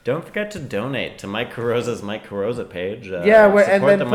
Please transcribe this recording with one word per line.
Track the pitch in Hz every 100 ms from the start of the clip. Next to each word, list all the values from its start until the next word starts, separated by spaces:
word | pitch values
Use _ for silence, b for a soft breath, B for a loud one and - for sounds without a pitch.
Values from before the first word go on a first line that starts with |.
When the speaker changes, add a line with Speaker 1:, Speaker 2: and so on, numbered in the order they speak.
Speaker 1:
Don't | - 147 170
forget | 208 208
to | 202
donate | 131 101 123 131 85 -
to | 98
Mike | 104 117
Carrozza's | - 117 120 117 107
Mike | 101 107 -
Carrozza | 101 101 120 87
page. | 90 92 110 104
Uh, | 92
Speaker 2:
Yeah, | 180 220 208
where, | 202 190
and | 196
Speaker 1:
support | 190
Speaker 2:
then | 202
Speaker 1:
the |
Speaker 2:
put | 127